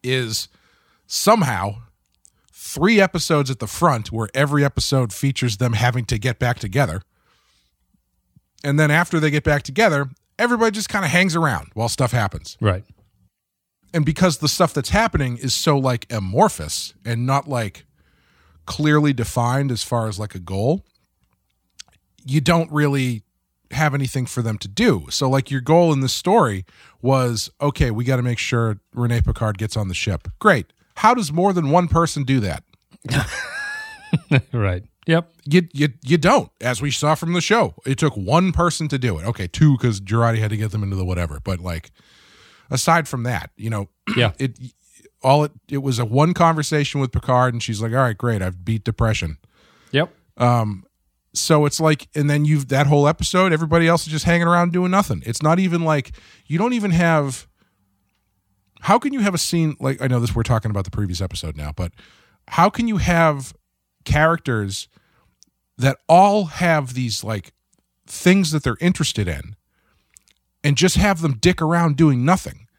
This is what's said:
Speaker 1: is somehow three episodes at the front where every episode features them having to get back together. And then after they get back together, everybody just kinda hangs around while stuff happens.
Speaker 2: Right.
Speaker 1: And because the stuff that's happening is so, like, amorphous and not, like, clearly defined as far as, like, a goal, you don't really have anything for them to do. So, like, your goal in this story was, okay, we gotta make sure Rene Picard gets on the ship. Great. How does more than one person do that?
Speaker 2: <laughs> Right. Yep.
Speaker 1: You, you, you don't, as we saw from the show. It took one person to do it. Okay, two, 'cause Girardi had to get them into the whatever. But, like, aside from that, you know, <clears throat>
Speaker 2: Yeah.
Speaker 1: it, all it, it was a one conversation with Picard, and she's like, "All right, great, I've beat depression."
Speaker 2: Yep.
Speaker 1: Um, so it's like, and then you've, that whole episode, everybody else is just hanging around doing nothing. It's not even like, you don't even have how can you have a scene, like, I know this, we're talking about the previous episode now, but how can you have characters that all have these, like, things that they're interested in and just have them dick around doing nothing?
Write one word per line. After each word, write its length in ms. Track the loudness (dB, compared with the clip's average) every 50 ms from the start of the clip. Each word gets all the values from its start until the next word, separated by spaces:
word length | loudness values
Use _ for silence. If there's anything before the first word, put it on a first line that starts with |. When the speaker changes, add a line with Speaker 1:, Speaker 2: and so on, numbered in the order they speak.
| -2
Speaker 1:
is 440 | -2 -2 -2 -2 -4 -6 -8 -8 -10 _ _ _ _ _ _ _ _ _ _ _
somehow 680 | _ -8 0 4 4 4 4 4 0 0 -2 -4 -6 -8 -10 -18 _ _ _ _ _ _ _ _ _ _ _ _ _
three 480 | _ -18 -16 -12 -4 0 2 4 6 4
episodes 500 | 4 4 2 -4 0 2 2 2 2 0
at 100 | -4 -8
the 80 | -8
front 440 | -10 -2 2 4 4 4 2 -4 -6
where 160 | -6 -6 -6 -4 0
every 300 | 0 0 2 4 2 2
episode 480 | 2 0 -2 -2 0 0 0 0 0 -2
features 440 | -2 -2 -2 -2 0 -2 -4 -2
them 160 | -2 -2 0 0
having 320 | 2 2 2 0 0 -4
to 120 | -4 -4
get 220 | -2 -2 -4 -2 _
back 200 | -2 -2 -2 -4
together. 420 | -6 -4 0 0 0 0 -2 -8 -10 _ _ _ _ _ _ _ _ _ _ _ _ _ _ _ _ _ _ _ _ _ _ _ _ _ _ _ _ _ _ _ -4
And 160 | -2 2 2
then 100 | 4 4
after 280 | 4 2 2 2 0 0
they 100 | 0 0
get 120 | 0 0 0
back 200 | 0 0 0 -2
together, 460 | -4 0 2 2 2 2 0 -2 -6 -10 _ _ _ _ -2
everybody 320 | 0 0 2 2 2 0
just 180 | 0 -2 -8 -4
kinda 180 | -4 -2 -2
hangs 280 | 2 2 2 2 2 2
around 340 | 2 0 2 0 -2 -4 -6 _
while 120 | -4 -4 -4
stuff 220 | 0 -2 -2 0
happens. 460 | 2 0 0 -2 -4 -8 -14 -14 -10 _
Speaker 2:
Right. 240 | 0 0 0 -2 -6 _ -20 _ _ _ _ _ _ _ _ _ _ _ _ _ _ _ _ _ _ _ -2
Speaker 1:
And 120 | 0 0
because 340 | 0 2 2 2 2 2 0
the 100 | -2 -4
stuff 240 | 2 2 0 2 2
that's 160 | -4 -4 0
happening 480 | 0 0 0 2 0 -2 -2 -2 -4
is 160 | -4 -4 -4 -4
so, 240 | 0 0 0 2
like, 340 | 2 2 0 -2 -2 -6 _
amorphous 840 | -6 -6 -4 -2 2 2 2 2 2 -4 -10 -8 -8 -10 -10 -12 _ _ _
and 200 | -6 -4 -2 0
not, 220 | 0 0 -2 -2
like, 380 | -2 -4 -4 -4 -6 -8 -14 _ _ _ _ _ _ _ _ _ _ _ _ _ _ _ _ _
clearly 480 | -12 -6 -2 2 4 4 4 4 2 0
defined 580 | 0 -4 -4 -2 -2 0 0 0 0 0 -2
as 120 | -4 -4 -4
far 260 | -4 -4 -2 -2 -4
as, 100 | -6 -6
like, 160 | -8 -10 -10
a 40 | -14
goal, 440 | -10 -6 -4 -2 0 0 0 -2 -4 _ _ _ _ _ _ _ _ _ _ _ _ _ _ _ _ _ _ _ -20 _ _ _ _ _ _ _ _
you 160 | -2 -2 0
don't 280 | 2 2 2 2 0 0
really 520 | 0 0 0 2 0 0 -2 -2 -4 -8 _ _ _ _ _ _ _ _ _ _
have 220 | -2 0 0 0 0
anything 320 | -2 -4 -4 -4 -4 -6
for 160 | -4 -4 -4
them 160 | -4 -4 -4
to 100 | -6 -8
do. 380 | -8 -2 2 2 2 2 0 -2 -8
So, 200 | -6 -2 0 0
like, 200 | 0 0 -2 -2
your 120 | -6 -6
goal 320 | 0 4 4 4 6 4 2
in 80 | 0
this 100 | 0 -2 -4
story 520 | -4 -2 2 2 4 2 2 0 -6 -10 _ _ _ -20 -20 _ _
was, 480 | 0 0 2 2 2 0 -2 -4 -8 -10 _ _
okay, 280 | -4 -4 0 0 0 0
we 120 | 0 -2 0
gotta 200 | 0 0 0 0
make 160 | -2 -2 -4
sure 400 | -4 -2 0 0 0 0 -2 -4 _ _ -6
Rene 280 | -4 -2 0 0 0
Picard 360 | 0 0 0 -2 -2 -4 -2
gets 200 | -4 -6 -6 -4
on 100 | -4 -4
the 60 | -4 -6
ship. 340 | -4 -4 -4 -4 -4 _ -12 -14 _
Great. 340 | 2 2 2 2 0 _ _ _ _ _ _
How 180 | 0 2 2 2
does 180 | 2 -2 -2
more 220 | 0 0 2 2 2
than 160 | 0 0 2
one 180 | 2 2 2
person 360 | 2 0 0 0 0 -2 -4 -2
do 160 | 0 0 0
that? 220 | 0 -2 -4 -8 -12 _ _ _ _ _ _ _ _
Speaker 2:
<laughs> 220 | -2 -2 -2 -2 -2 -6 -10 -12 -10 -10 -10 -10 -10 -10 -12 -14 -16 -18 -20 -10 -8 -8 -8 -4 _ -2 -2 -2 _ -6
Right. 300 | -4 -2 -2 -4 -6 -10 _ _ _ _
Yep. 260 | 0 0 0 0 _ _ _ _
Speaker 1:
You, 240 | 2 2 2 2 2 -4
you, 160 | -2 -2 -2 -2 -6 -2
you 140 | 0 0
don't, 320 | 2 4 4 2 2 0 -4 _ _
as 200 | -6 -4 -4 -4
we 80 | -4 -6
saw 260 | -4 -2 0 0 0
from 180 | 0 -2 -4 -2
the 80 | -2
show. 340 | 0 0 2 2 2 0 -4 -8 _
It 120 | -4 -2
took 160 | 0 0 -2 -2
one 360 | -2 -2 2 2 2 2 2 0
person 340 | 0 0 0 -2 -4 -6
to 100 | -4 -4
do 200 | -2 -2 -2 -4 -2
it. 60 | -4
Okay, 200 | -6 -4 -4 -6
two, 300 | -8 2 4 4 4 4
'cause 220 | 4 0 -2 -2 -2
Girardi 400 | -4 -2 0 2 2 2 0 0
had 100 | -2 -2
to 60 | -4
get 140 | -4 -6 -6
them 120 | -4 -6 -4
into 120 | -4 -4
the 80 | -4 -2
whatever. 360 | -2 -2 -2 -4 -6 -6 -8 -6
But, 160 | -6 -8 -6
like, 320 | -6 -8 -10 -10 -12 -16 _ _ _ _ _ _ _ _ _ _ -20 -20 _ _ _ _
aside 360 | -6 -2 2 2 2 2 2 -2
from 140 | -6 -6 -4
that, 280 | -4 -4 -6 -8 -10 _
you 120 | -10 -8 -6
know, 200 | -6 -6 -6 -10 _ _ _
<clears throat> 80 | -4 0
Speaker 2:
Yeah. 160 | 0 0 0 0 -2
Speaker 1:
it, 180 | -6 -6 -6 -10 -20 -20 _ _ _ _ _ _ _ _ _ _
all 220 | 2 4 4 4 2
it, 80 | -2 _ -16 _
it 120 | _ -6 -4
was 200 | -2 -2 -2 -2
a 60 | -2
one 280 | 0 2 2 2 2 4
conversation 680 | 4 4 4 4 0 -2 0 0 0 0 0 -2 -2
with 100 | -2 -2
Picard, 420 | -2 -4 -2 2 2 2 2 2 0
and 80 | -4
she's 200 | -6 -6 -6 -4
like, 100 | -4 -2
"All 60 | 0 2
right, 180 | 2 0 0
great, 240 | -2 -2 -2 0 0
I've 220 | -2 -4 -6 -6 -6
beat 200 | -4 -4 -4 -2
depression." 520 | -6 -2 0 0 0 0 -2 -4 -8 -8 -12 _ _ _ _ _ _ _ _ _ _
Speaker 2:
Yep. 220 | 0 0 0 -2 _ _ _ _ _
Speaker 1:
Um, 480 | 0 2 2 2 2 0 -4 -6 -10 -14 _ _ _ _ _ _ _ _ _ -8
so 320 | -8 0 2 4 4 4
it's 140 | 2 0 0
like, 260 | 2 2 2 0 -4 _ _
and 140 | -2 0 0
then 160 | 2 2 2
you've, 240 | 2 2 0 0 0
that 180 | 0 2 4
whole 200 | 4 4 4 4
episode, 440 | 4 2 0 -4 0 2 2 2 4
everybody 360 | 2 0 0 2 2 4 4
else 200 | 4 2 2 0
is 40 | -4 -6
just 120 | -2 0
hanging 220 | 2 2 2 4
around 240 | 4 4 4 2 2
doing 200 | 0 0 0 2
nothing. 300 | 2 2 2 0 -4 -6 -4
It's 160 | -6 -6 0 2
not 160 | 2 2 2
even 240 | 2 0 0 0 0
like, 300 | 0 0 0 -2 -6 -14 -20 -20 -20 -20 _ _
you 100 | _ -2
don't 160 | -2 0 0 -2
even 180 | -2 0 0
have 560 | 2 2 4 4 2 2 0 -2 -6 -10 -14 _ _ _ _ _ _ _ _ _ _ _ _ _ _ _ _ _ _ _ _ _ _ _ _ _ _ _ 0
how 140 | 0 0 2
can 140 | 0 -2 -4
you 60 | -2
have 120 | -2 -2 -2
a 40 | -2
scene, 360 | -4 -2 -2 -2 -2 -2 -4 _
like, 220 | -6 -6 -4 -4
I 60 | -2
know 120 | -2 0 0
this, 160 | -2 -2 -2
we're 80 | -4 0
talking 280 | 0 0 0 0 -2
about 140 | -4 -4 -6
the 60 | -6
previous 280 | -6 -6 -6 -6 -6 -6
episode 360 | -6 -8 -8 -10 -10 -10 -10
now, 140 | -8 -10 -10 -8
but 160 | -8 -8 -8 _ -16 -20 _ _ _ _ _ _ _ _ -8
how 200 | 0 2 2 2
can 180 | 2 -2 -4
you 100 | -2 -2
have 560 | -2 0 0 2 4 4 2 2 -2 -8 -14 -18 _ _ _ _ _ _ _ _ _ _
characters 840 | -2 2 4 4 2 2 0 _ -2 -2 -2 -2 -4 -6 -10 -12 _ _ _ _ _ _ _ _ _ _ _ _ _ _ _ _ _ _
that 200 | 0 0 0 0 _ _
all 380 | 6 6 8 8 6 4 2 0
have 480 | -2 -4 -2 0 2 2 0 -2 -4 -6
these, 300 | -6 -4 -4 -4 -6 -6
like, 280 | -6 -8 -8 -8 -12 _ _ _ _ _ _ _ _ _ _ _
things 440 | -16 -16 0 4 4 4 4 4 0
that 120 | -2 -2 -2
they're 140 | -2 -4 0
interested 480 | 0 -2 0 0 -4 -4 -2 -2 -4
in 280 | -4 -4 -8 -10 -16 -20 _ _ _ _ _ _ _ _ _ _ _ _ _ _ _ _ _ _ _ _ _ 0
and 140 | 0 2
just 180 | 4 2 2 4
have 240 | 4 2 2 2 0
them 160 | 0 -2 -2 2
dick 220 | 2 2 2 4
around 360 | 0 2 2 2 2 2 4
doing 260 | 4 4 4 6 4 4
nothing? 440 | 2 2 2 0 -8 -16 -16 -20 _ _